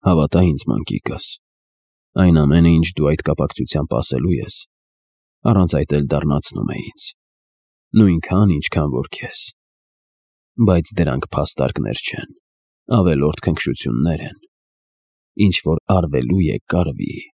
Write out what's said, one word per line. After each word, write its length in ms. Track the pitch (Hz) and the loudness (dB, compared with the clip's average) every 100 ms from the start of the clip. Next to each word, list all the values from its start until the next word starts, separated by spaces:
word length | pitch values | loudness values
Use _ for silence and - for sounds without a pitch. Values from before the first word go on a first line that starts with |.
Հավատա 380 | - 85 73 87 | 4 2 2 2
ինձ, 200 | 90 69 | 2 0
մանկիկս, 600 | - 55 - 50 - - - - _ _ _ _ _ _ _ - | -4 -6 -4 -6 -6 -10 -12 -16 _ _ _ _ _ _ _ 2
այն 220 | 92 82 | 4 6
ամենը, 300 | 71 80 85 | 6 6 6
ինչ 160 | 82 82 | 4 2
դու 140 | - 73 | 0 -2
այդ 140 | 80 - | 0 -2
կապակցությամբ 680 | 76 71 - - 76 73 58 | -2 -2 -4 -6 -4 -2 -4
ասելու 340 | - 65 80 | -2 -2 -2
ես, 240 | 87 - - - _ _ _ _ _ _ _ - | -2 -4 -12 -18 _ _ _ _ _ _ _ 2
առանց 300 | 98 87 76 | 2 4 0
այդ 180 | 76 | 0
էլ 120 | 73 69 | -2 0
դառնացնում 640 | 73 76 71 - - - | -2 0 -2 -4 -6 -6
է 60 | - | -6
ինձ, 240 | - - - - _ _ _ _ _ _ _ | -10 -14 -16 -16 _ _ _ _ _ _ _
նույնքան, 600 | 107 104 82 - 90 104 76 | 4 4 4 0 2 4 2
ինչքան 340 | - - 73 | -2 -2 -2
որ 200 | 64 69 | -4 -6
քեզ։ 300 | - - - - _ _ _ _ _ _ _ _ _ _ - | -10 -12 -12 -14 _ _ _ _ _ _ _ _ _ _ 0
Բայց 360 | 110 90 82 - | 4 4 0 0
դրանք 320 | 78 65 - | 0 0 -4
փաստարկներ 720 | - 71 - 65 - 52 - | -4 -4 -2 -2 -2 -6 -6
չեն, 320 | - - - - _ _ _ _ - | -8 -10 -14 -18 _ _ _ _ -2
ավելորդ 540 | 117 90 73 73 76 | 2 4 2 0 -2
քնքշություններ 800 | - 78 - 62 - 58 78 80 | -4 -2 -4 -6 -4 -2 -2 -2
են, 160 | 73 - _ _ _ _ _ _ _ _ _ - | -8 -18 _ _ _ _ _ _ _ _ _ 0
ինչ 180 | 101 90 | 0 2
որ 240 | - 80 _ | -2 -4 _
արվելու 540 | 95 82 69 62 95 | 0 2 -2 0 0
է, 160 | 82 52 | 0 -2
կարվի։ 540 | _ 87 82 65 - - - | _ 0 0 -4 -8 -10 -14